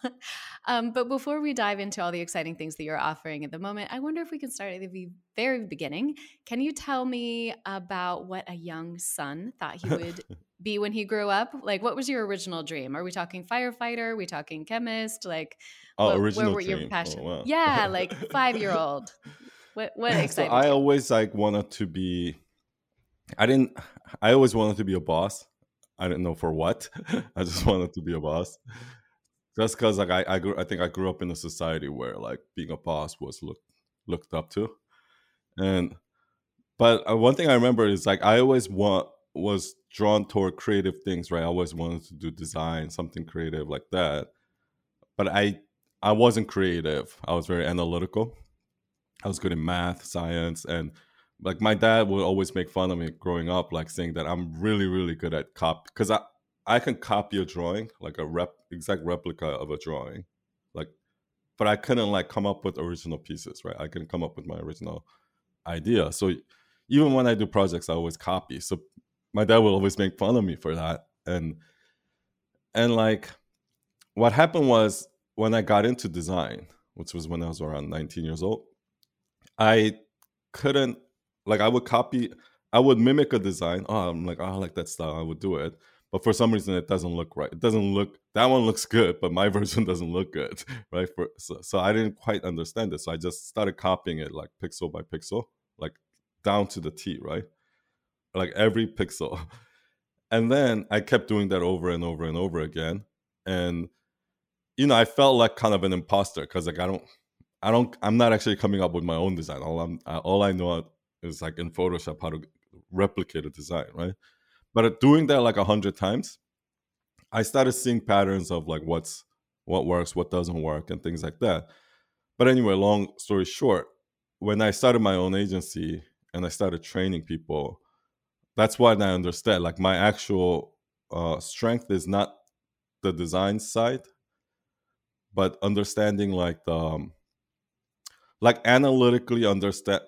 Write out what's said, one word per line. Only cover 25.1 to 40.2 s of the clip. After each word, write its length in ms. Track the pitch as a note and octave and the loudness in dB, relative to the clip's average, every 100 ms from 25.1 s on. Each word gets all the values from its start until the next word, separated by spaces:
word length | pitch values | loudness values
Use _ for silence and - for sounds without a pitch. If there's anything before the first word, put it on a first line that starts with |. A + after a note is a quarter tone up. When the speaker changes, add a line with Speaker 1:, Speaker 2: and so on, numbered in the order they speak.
| E2 G2 - - _ _ _ _ - | 0 0 -4 -18 _ _ _ _ -6
Speaker 2:
I 120 | F#2 | -4
didn't 140 | E2+ | -2
know 120 | F2+ D#2+ | -4 -2
for 160 | E2 | -2
what. 380 | D#2 E2 - - - - | 0 0 -2 -6 -16 -6
<laughs> 220 | A3 - - | -6 -6 -6
I 80 | F2 | -6
just 200 | F2 - | 0 2
wanted 280 | F#2+ F2 | 2 0
to 80 | F2+ | -6
be 120 | E2 | -6
a 60 | D#2+ | -6
boss. 380 | D2+ D#2+ F#2 - A#2 - - - _ _ _ _ _ - | -4 -4 -6 -12 -20 -20 -20 -20 _ _ _ _ _ -2
Just 160 | A2 - | -2 2
'cause, 180 | A2+ G2 | 0 2
like, 140 | F2+ | 2
I, 120 | F#2 F#2 | 0 0
I 100 | F#2 | -2
grew, 180 | F#2+ - | -2 -4
I 80 | |
think 180 | F2+ F2+ | -4 -2
I 60 | F2 | -4
grew 220 | F#2 F#2 | -2 -4
up 140 | F2+ | -4
in 80 | F2+ | -6
a 40 | E2 | -8
society 540 | E2 - E2 D#2+ C#2+ | -10 -6 -4 -4 -6
where, 260 | C2+ B1 G1+ | -8 -8 -8
like, 240 | A#1 B1+ _ - | -10 -12 _ -12
being 140 | D#2 | -10
a 80 | D2+ | -8
boss 420 | - D2+ D2 - | -6 -4 -6 -10
was 220 | C#2 - | -14 -12
look-, 160 | D2 - _ _ _ _ - | -14 -16 _ _ _ _ -8
looked 260 | E2 - E2 | -8 -6 -8
up 160 | D#2+ | -6
to. 180 | G2 A2 - _ _ _ _ _ _ _ - | -6 -6 -8 _ _ _ _ _ _ _ -4
And, 380 | F#2+ F#2 F2 - _ _ _ _ _ _ _ - | 0 0 -2 -8 _ _ _ _ _ _ _ 4
but, 320 | A#2 A2 - | 6 6 2
uh, 80 | A2+ | 4
one 160 | A#2+ | 6
thing 160 | C3+ D#3+ | 6 6
I 60 | B2 | 6
remember 320 | B2 A#2 G#2 | 6 6 4
is, 180 | G2 G#2 | 4 2
like, 180 | G2 | 4
I 160 | G#2 A#2 | 6 6
always 300 | C3 B2+ G2 | 6 4 2
want, 380 | F#2+ G#2 F#2+ - _ _ | 2 4 4 0 _ _
was 400 | D2 G2 G2 - - _ | -4 -2 -2 -4 -16 _
drawn 360 | - G#2 G#2+ | 0 2 2